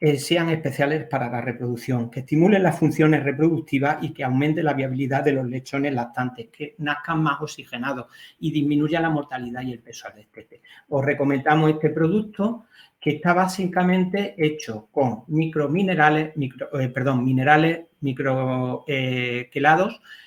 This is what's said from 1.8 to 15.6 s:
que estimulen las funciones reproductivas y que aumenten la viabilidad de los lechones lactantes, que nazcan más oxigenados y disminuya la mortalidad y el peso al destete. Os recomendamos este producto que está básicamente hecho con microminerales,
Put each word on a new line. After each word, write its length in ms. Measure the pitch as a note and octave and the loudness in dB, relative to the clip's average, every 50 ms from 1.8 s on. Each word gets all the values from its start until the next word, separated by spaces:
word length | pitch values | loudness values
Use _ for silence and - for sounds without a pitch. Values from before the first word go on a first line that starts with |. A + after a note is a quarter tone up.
| - - B2+ A#2+ A#2 A#2+ | -4 -4 -2 -2 -2 -4
que 80 | - C3+ | -6 -10
estimulen 420 | C3 - D#3 D3+ E3+ G3 G#3+ G3 | -6 -2 2 4 6 6 6 6
las 160 | F#3 E3 - - | 4 2 2 2
funciones 460 | D#3+ D3 - - D#3 D#3 D#3 C#3+ C3 | 2 0 4 4 4 4 4 4 2
reproductivas 800 | C#3+ C3+ C3+ D#3 E3 E3 - D#3+ - - C3+ C3+ C#3+ D#3 D#3 - | 0 0 2 2 2 2 0 -2 -2 -2 0 0 0 0 -2 -4
y 60 | D#3 | -8
que 160 | - - C#3+ | -6 -6 -4
aumenten 400 | B2+ B2 C3 C#3+ D3+ D#3 E3+ D#3+ | 0 0 2 2 2 0 0 0
la 80 | D3+ C#3 | 0 0
viabilidad 500 | C3+ C3+ C3 C3 C3 C#3 B2+ C3+ C#3 C#3+ | 0 -2 -2 -2 -4 -2 0 0 2 2
de 80 | D3 | 2
los 140 | C#3 C3 C3 | 2 2 -2
lechones 480 | A#2+ B2+ C3 C3 - - C#3 C#3 D3 C3+ | -4 -6 -8 -8 -6 -4 -2 -2 0 -2
lactantes, 560 | B2 A#2 A#2+ - - B2+ B2 B2 - A#2 - | -2 -4 -4 -4 -4 -4 -4 -6 -10 -16 -18
que 240 | _ _ D3+ C#3+ - - | _ _ -12 -12 -10 -8
nazcan 440 | D#3 D3 D3 C#3+ - - E3 D#3+ D#3 | -6 -4 -4 -6 -4 -4 -2 0 0
más 160 | D3+ C#3+ - | 0 0 -2
oxigenados 680 | D3+ D3 - - C3+ - - A#2+ A#2+ C#3 C#3 B2+ A#2 - _ - - - - _ | -4 -10 -10 -14 -14 -14 -10 -8 -6 -6 -6 -6 -8 -12 _ -20 -20 -20 -16 _
y 100 | - D#3 | -6 -2
disminuya 480 | D#3+ D#3 C#3 D3 D3 D3 D3 D3+ D#3+ E3+ | 0 0 0 2 2 2 2 2 0 0
la 100 | E3+ E3 | 0 0
mortalidad 520 | D#3 D3+ C#3+ - B2+ A#2+ B2 A#2+ A#2+ B2+ | 0 -2 -2 -4 -8 -10 -8 -8 -8 -8
y 100 | B2+ B2+ | -8 -8
el 80 | B2 A#2 | -8 -10
peso 300 | - A#2+ A2+ - - A2 | -14 -18 -20 -16 -16 -18
al 60 | G2+ | -18
destete. 460 | G#2 G#2+ _ _ A2+ A2 _ - - _ - - - _ _ | -18 -20 _ _ -20 -20 _ -20 -20 _ -20 -20 -20 _ _
Os 160 | D3+ C3+ C3 | -2 0 0
recomendamos 680 | C#3 C#3+ C#3+ C#3+ C#3 C#3 C3+ C3 D#3 D3+ D#3 D#3+ D#3 | 0 0 0 2 0 0 0 2 4 4 4 4 4
este 180 | D#3 - - D3 | 2 2 0 0
producto 760 | D3+ D#3+ E3 D#3+ F#3 G#3+ G#3+ - - - G3 A3+ A#3 - - _ _ - - _ _ _ | 0 2 0 2 2 0 -2 -4 -4 -4 -2 -2 -2 -4 -10 _ _ -20 -20 _ _ _
que 120 | - D3+ | -4 -2
está 220 | D#3 D#3 - F3 F3 | -2 0 2 2 4
básicamente 1000 | F3+ F#3+ F#3 F#3 - F#3+ F3+ F3+ F#3 F3+ F#3 F#3 F#3 F#3 F3+ F#3 G3+ G3+ G3+ - - | 4 2 0 0 -2 -4 -2 0 2 2 4 4 4 2 0 0 -4 -4 -4 -2 0
hecho 520 | D#3 D3+ D3+ - - - A2 G#2+ - _ | 0 0 0 -2 -8 -10 -10 -10 -10 _
con 320 | _ D3 C#3 B2+ A2+ - - - | _ 0 0 0 0 -4 -8 -2
microminerales, 1080 | D3+ D#3 D#3+ D#3+ D#3 D#3 | 0 0 0 0 0 -2